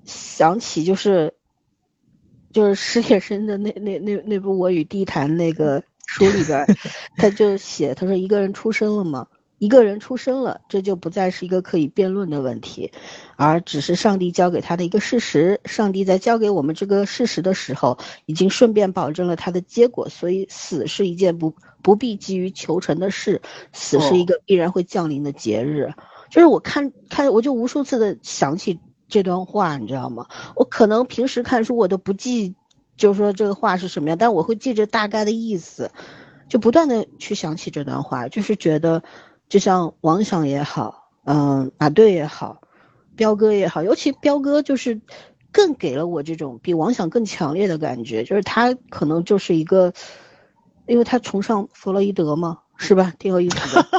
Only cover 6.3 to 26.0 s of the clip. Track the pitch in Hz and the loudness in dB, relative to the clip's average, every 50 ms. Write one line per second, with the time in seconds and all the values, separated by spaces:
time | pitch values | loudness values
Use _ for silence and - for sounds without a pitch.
6.3 | 202 190 156 156 147 135 143 - 190 - - - - - - - _ - 190 208 | 4 4 2 0 0 2 4 4 2 2 0 -6 -14 -14 -16 -14 _ 2 2 2
7.3 | 202 - 214 208 196 196 - - - - 151 139 131 - 185 185 196 185 185 190 | 4 4 2 2 2 0 -4 -8 -6 -4 -2 -2 -2 -2 -2 -2 0 0 0 0
8.3 | 214 202 196 190 202 - - 220 214 - 220 214 208 208 190 165 143 127 113 - | 0 0 0 -2 -4 -4 -4 -4 -2 0 0 0 0 0 -2 -4 -4 -6 -8 -12
9.3 | _ _ _ _ _ - 202 208 254 262 226 202 202 208 - - 254 240 - 269 | _ _ _ _ _ -4 2 6 8 8 8 6 4 -4 -8 -10 -10 -6 -4 -4
10.3 | 254 269 254 190 - - _ - - 196 190 202 190 180 - 165 170 208 190 185 | -4 -2 -2 -4 -6 -6 _ -6 -6 -4 -2 -2 -4 -4 -6 -6 -4 -2 -2 -2
11.3 | 180 - 185 175 185 185 180 - - 170 151 135 - - 190 185 190 202 196 165 | -2 -4 -4 -4 -2 -2 -2 0 0 0 0 0 0 0 0 0 0 -4 -4 -4
12.3 | 151 143 135 131 117 110 - - - - - - - - - - - - - - | -4 -4 -4 -4 -4 -6 -10 -14 -12 -10 -10 -10 -12 -14 -20 -20 -20 -20 -20 -14
13.3 | - - 139 151 160 175 185 - - 147 135 - 175 - - 220 196 190 180 180 | -4 0 2 4 4 2 0 -4 -6 -4 -2 -2 0 0 2 2 2 2 0 0
14.3 | 175 - 180 180 175 127 - - 170 175 180 170 185 208 - - 262 233 - - | 0 2 2 2 2 -2 -4 -4 -4 -4 -2 -2 -2 -2 -2 0 -2 -2 -2 0
15.3 | - 147 160 180 202 - - - - - 214 202 185 190 196 190 185 190 - 240 | 2 2 4 4 2 0 -4 -6 -4 -2 -2 0 0 0 0 2 2 2 2 2
16.3 | 233 226 220 208 202 170 135 151 160 - 202 196 202 196 202 196 - - 247 226 | 0 2 2 0 0 0 0 -2 -2 -4 -2 0 0 0 0 0 -2 -2 -2 -2
17.3 | - - 170 185 190 - - - 131 - - 131 123 - - - - - _ - | -2 -2 -2 -2 -2 -2 -4 -8 -4 0 0 0 0 0 -6 -16 -20 -14 _ -6
18.3 | 156 160 185 196 - - 254 226 214 208 202 190 180 185 160 131 156 - 180 180 | -2 0 0 0 4 4 4 4 4 4 0 0 0 -2 -4 -4 -2 -2 -2 -2
19.3 | 170 160 - 185 170 180 185 - - 233 240 247 240 - - - - - - 175 | -2 -4 -4 -4 -4 -4 -6 -4 2 2 2 2 2 -2 -8 -8 -8 -8 -4 -4
20.3 | 185 190 190 - - - - - 190 143 113 156 - - 202 180 170 175 190 180 | -4 -4 -6 -8 -12 -14 -12 -8 -6 -6 -4 -4 -4 -2 -2 -2 -2 0 0 0
21.3 | 170 170 165 160 - _ _ _ _ _ - 190 208 208 269 240 208 202 - - | 2 0 -2 -6 -6 _ _ _ _ _ 2 2 2 2 2 -4 -6 -6 -8 -6
22.3 | 190 185 180 190 - - - - 160 185 - - 151 165 185 202 - - - - | -4 -4 -4 -4 -6 -8 -6 -4 -4 -2 -2 -2 -2 -2 -2 -4 -4 -4 -2 -2
23.3 | 165 - - - - - - - - - - - 147 143 156 143 185 180 175 180 | -2 -2 -4 -10 -20 -20 -20 -20 -16 -14 -4 0 2 2 4 4 4 4 4 2
24.3 | 180 165 - - 196 180 165 175 185 190 175 - - 202 170 156 147 139 147 143 | 0 -2 0 2 2 2 2 2 0 -2 -4 -2 -2 -4 -2 -2 -4 -4 -6 -6
25.3 | 139 - - 117 104 107 120 147 151 147 123 127 151 - | -8 -6 -4 -4 -2 -2 -2 -2 -2 -4 -4 -4 -6 -12